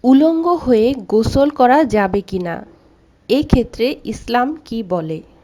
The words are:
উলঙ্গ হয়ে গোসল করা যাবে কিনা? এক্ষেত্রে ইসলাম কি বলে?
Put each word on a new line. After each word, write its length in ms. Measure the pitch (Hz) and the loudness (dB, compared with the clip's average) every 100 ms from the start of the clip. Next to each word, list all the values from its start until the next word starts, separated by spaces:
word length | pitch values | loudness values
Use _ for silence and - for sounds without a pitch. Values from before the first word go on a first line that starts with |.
উলঙ্গ 420 | 254 269 311 330 339 | 6 6 4 2 0
হয়ে 460 | 349 247 226 233 269 190 | -2 2 2 2 -2 -2
গোসল 420 | 214 226 269 277 | 0 0 0 0
করা 340 | 285 247 277 | 2 4 4
যাবে 360 | 277 208 196 202 | 2 0 0 -2
কিনা? 440 | 196 190 175 170 - _ _ _ _ _ - | -4 -8 -6 -10 -14 _ _ _ _ _ -2
এক্ষেত্রে 680 | 262 294 262 226 - 240 294 | -2 2 0 0 -4 -4 -4
ইসলাম 520 | - 220 - 240 254 320 | -10 -12 -4 -2 -2 -6
কি 180 | - 226 | -10 -10
বলে? 400 | 190 180 160 160 - _ | -6 -6 -4 -10 -12 _